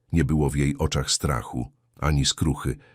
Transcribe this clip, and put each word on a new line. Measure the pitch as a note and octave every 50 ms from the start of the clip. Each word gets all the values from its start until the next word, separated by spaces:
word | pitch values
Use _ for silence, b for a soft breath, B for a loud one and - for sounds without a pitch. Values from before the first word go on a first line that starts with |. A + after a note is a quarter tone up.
| _ _
Nie | - E2+ D2+
było | C2 D#2+ D2+ D2 C#2
w | C#2
jej | C#2 C#2+ C#2+ C#2+ -
oczach | D#2 D2 - C#2+ C2 -
strachu, | - - - C#2+ C#2 A#1 - - - C2 A#1 - - _ _ _ _ -
ani | - D2 D2+ C#2+ C2
skruchy, | - - - - D#2+ C2+ - - C2+ A#1+ b b b b